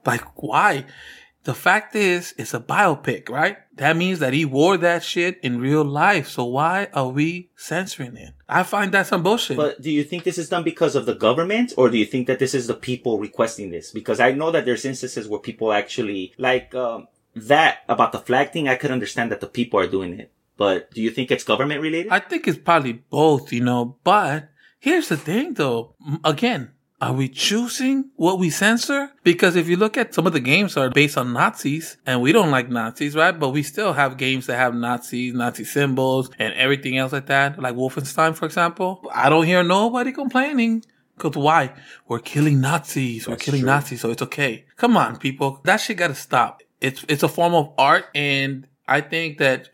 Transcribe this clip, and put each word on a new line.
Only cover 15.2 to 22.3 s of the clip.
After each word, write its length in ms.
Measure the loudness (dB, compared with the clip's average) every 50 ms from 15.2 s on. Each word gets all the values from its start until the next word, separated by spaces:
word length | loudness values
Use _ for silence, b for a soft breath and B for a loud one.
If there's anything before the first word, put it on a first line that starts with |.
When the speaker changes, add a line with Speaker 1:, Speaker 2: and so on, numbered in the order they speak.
| -8 -6
Speaker 2:
where 100 | -8 -8
people 360 | -8 -8 -8 -4 -2 0 0
actually, 580 | 0 -2 -4 -6 -6 -4 -4 -4 -6 -8 -10 _ -4
like, 360 | -2 0 0 0 -2 -6 -8
um, 340 | -6 -6 -6 -6 -8 -14 _ _ _ _ _ -18
that 440 | -8 0 2 4 6 6 4 2 0 -4 -2
about 220 | 2 2 2 2 2
the 80 | -4
flag 300 | -4 0 2 2 2 0
thing, 160 | -2 -4 -2
I 100 | -2 -2
could 140 | -2 -2 -4
understand 400 | -2 -2 -4 -6 -4 -4 -2 -2
that 120 | -4 -6 -8
the 40 |
people 320 | -8 -4 -4 -4 0 2 0
are 80 | 0
doing 320 | 2 0 -4 -4 -4 -8 -12
it. 140 | -14 -18 _ _ _ _ _
But 360 | 0 2 2 2 0 -2 _ -8
do 100 | -4 -4
you 80 | -4
think 200 | -2 -2 -2 -2
it's 140 | -2 -2 0
government 380 | 0 0 2 2 -2 -2 -4 -4
related? 280 | -4 -4 -4 -2 0
Speaker 1:
I 100 | 0 0
think 280 | 0 -2